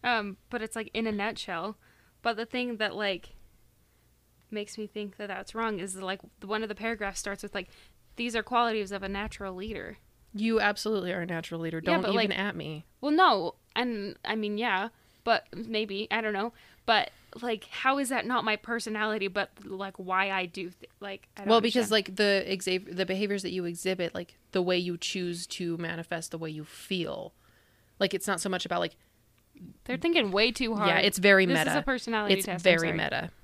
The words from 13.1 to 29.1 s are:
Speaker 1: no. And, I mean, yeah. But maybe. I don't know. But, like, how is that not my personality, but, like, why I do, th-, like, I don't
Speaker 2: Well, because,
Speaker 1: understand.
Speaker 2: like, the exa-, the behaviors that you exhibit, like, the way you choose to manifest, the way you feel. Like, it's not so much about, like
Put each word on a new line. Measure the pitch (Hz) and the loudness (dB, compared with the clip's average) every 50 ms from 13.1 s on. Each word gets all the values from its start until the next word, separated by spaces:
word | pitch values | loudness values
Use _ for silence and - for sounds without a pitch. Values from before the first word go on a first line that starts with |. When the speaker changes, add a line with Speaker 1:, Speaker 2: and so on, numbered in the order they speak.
| 302 | 6
Speaker 1:
no. | 320 370 349 240 196 185 175 - _ _ _ _ | 8 8 8 6 4 2 -2 -6 _ _ _ _
And, | - 247 247 233 208 196 202 - - _ | -2 -2 -2 -2 -4 -4 -6 -8 -8 _
I | - 208 | -4 -4
mean, | 220 214 208 208 208 | -2 -2 -2 -2 -2
yeah. | 226 247 196 185 196 226 _ _ _ _ _ _ _ | 0 0 2 0 0 -2 _ _ _ _ _ _ _
But | 233 226 - - _ - | 2 2 2 2 _ -12
maybe. | - 226 226 220 214 220 208 196 196 208 - | -12 -10 -4 -2 -2 -2 -2 -4 -6 -4 -2
I | - 220 | -2 -2
don't | 226 214 208 | 0 0 -2
know. | 196 202 233 - - - - - _ _ | -2 -4 -4 -6 -10 -20 -20 -20 _ _
But, | - 226 208 - - - - - - - 226 | 4 4 4 4 0 -6 -18 -20 -18 -14 -8
like, | 240 247 226 196 - | -4 -4 -4 -4 -6
how | - - - - 262 269 277 | -12 -10 0 2 2 4 4
is | 277 233 | 2 0
that | 269 247 - | 0 -2 0
not | 226 254 240 - | 0 0 0 2
my | 220 214 | 0 0
personality, | 208 - - 240 240 - 226 214 214 214 214 214 220 190 196 | -2 -2 -4 -4 -4 -4 -4 -2 -2 0 0 0 0 -2 -2
but, | 185 202 196 - _ - - | 0 -2 -2 -2 _ -18 -14
like, | - 190 190 196 196 185 | -12 -10 -8 -8 -10 -10
why | - 190 180 185 185 196 196 | -10 -6 -2 2 2 2 2
I | 190 190 185 | 2 -2 -2
do, | 180 170 190 185 175 | -4 -6 -8 -10 -10
th-, | 180 _ - - _ _ | -12 _ -20 -20 _ _
like, | 202 202 196 190 - _ _ | -12 -12 -12 -12 -16 _ _
I | - | -8
don't | 202 202 | 2 6
Speaker 2:
Well, | 220 233 | 6 6
because, | 208 240 220 247 226 196 | 6 4 2 2 2 4
Speaker 1:
understand. | 214 220 196 - 190 | 2 2 2 0 0
Speaker 2:
like, | |
the | 190 208 202 202 196 - | 2 4 4 4 4 2
exa-, | - 190 185 185 - 185 185 190 - 180 | 0 -4 -4 -2 -2 -2 -2 -2 -4 -4
the | 180 190 | -4 -2
behaviors | 185 190 190 208 202 202 196 190 | -2 0 -2 0 -2 -2 -2 -4
that | 175 | -4
you | 175 185 175 | -4 -4 -4
exhibit, | 170 175 170 - 185 190 185 175 165 - | -4 -6 -4 -2 -2 -2 0 -2 -4 -4
like, | 180 175 - - _ _ _ - | -8 -10 -10 -14 _ _ _ 0
the | 190 180 | 0 2
way | 180 180 180 | 4 2 2
you | 180 175 175 170 | 2 0 -4 -4
choose | - - - 190 180 175 175 175 175 - | -4 -4 -4 -2 -2 -2 -4 -6 -8 -10
to | - - 185 170 170 165 | -6 -4 -4 -4 -2 -4
manifest, | 170 165 170 165 165 - - 165 165 - | -4 -6 -6 -6 -6 -6 -6 -6 -6 -8
the | - 160 | -8 -8
way | 165 160 | -8 -8
you | 156 151 151 | -8 -8 -12
feel. | - - - - - 196 185 165 - 65 - - - _ _ _ _ _ _ _ _ _ _ _ _ _ _ | -12 -14 -18 -6 -4 -2 -2 -2 -2 -4 -8 -8 -12 _ _ _ _ _ _ _ _ _ _ _ _ _ _
Like, | 196 190 196 | 0 2 2
it's | 202 - - | -2 -2 -2
not | 196 190 | -2 -2
so | - 196 | -2 -2
much | 190 180 - | -2 -2 -2
about, | - 175 175 | -2 -2 0
like | 175 170 - _ _ _ | -2 -2 -4 _ _ _